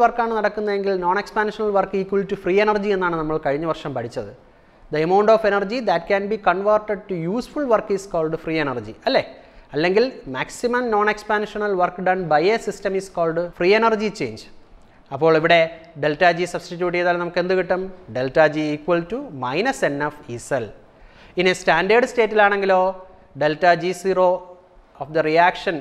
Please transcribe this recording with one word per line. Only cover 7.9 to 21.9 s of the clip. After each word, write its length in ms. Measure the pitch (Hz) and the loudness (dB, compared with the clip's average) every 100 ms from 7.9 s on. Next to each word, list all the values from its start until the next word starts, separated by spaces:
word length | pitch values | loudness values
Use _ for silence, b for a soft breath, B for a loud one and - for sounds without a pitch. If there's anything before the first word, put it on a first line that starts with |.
| 196 | -6
is 80 | - | -4
called 220 | 170 160 160 - | -4 -4 -4 -4
free 140 | 160 143 | -2 -2
energy 300 | 120 107 - 233 | -4 -8 -6 0
അല്ലേ? 160 | 262 - - B B B | 0 -2 -12 B B B
അല്ലെങ്കിൽ 320 | 139 170 196 254 - - 131 | -2 2 2 2 -2 -10 -6
maximum 460 | 151 - 240 247 247 | -6 -4 -2 -2 0
non-expansional 800 | 214 208 208 - 208 208 214 208 190 | 0 0 -2 -2 -2 -2 -4 -4 0
work 160 | 175 175 180 | 0 0 -2
done 140 | 185 170 | -2 2
by 100 | 151 180 | 2 4
a 40 | 226 214 | 0 -2
system 260 | - 202 190 | -6 -4 -4
is 80 | 190 - | -6 -4
called 240 | 165 160 175 - | -2 -2 -4 0
free 160 | 175 214 | 2 4
energy 300 | 226 220 214 - | 4 2 -2 -4
change. 220 | 127 110 - - - - b b b | -8 -8 -18 -20 -20 -20 b b b
അപ്പോൾ 200 | 135 160 160 | 0 4 4
ഇവിടെ 200 | 165 170 160 - - 143 | 6 4 4 -2 -18 -6
delta 260 | 147 151 180 170 | -4 2 2 2
G 100 | 175 | -2
സബ്സ്റ്റിറ്റ്യൂട്ട് 420 | 170 - 170 180 175 | -6 -10 -4 -2 0
ചെയ്താൽ 200 | 175 175 | 0 0
നമുക്ക് 160 | 175 175 | -2 -2
എന്ത് 100 | 180 185 | 0 0
കിട്ടും? 220 | 180 185 190 - - 117 | 0 -2 -4 -12 -10 -4
Delta 280 | 135 160 156 151 | -2 4 2 2
G 100 | 151 147 | -4 -4
equal 260 | 165 170 170 | -2 -2 -2
to 80 | 240 277 139 123 | -10 -10 -8 -6
minus 340 | 151 226 - 160 | -2 -2 -2 -2
N 80 | 143 147 | -2 -6
F 40 | - - 117 | -8 -14 -14
E 40 | - | -6
cell. 160 | 135 107 - - b b b b - | -6 -6 -14 -20 b b b b -2
ഇനി 140 | 180 180 | 0 0
സ്റ്റാൻഡേർഡ് 500 | - 160 185 | 2 2 4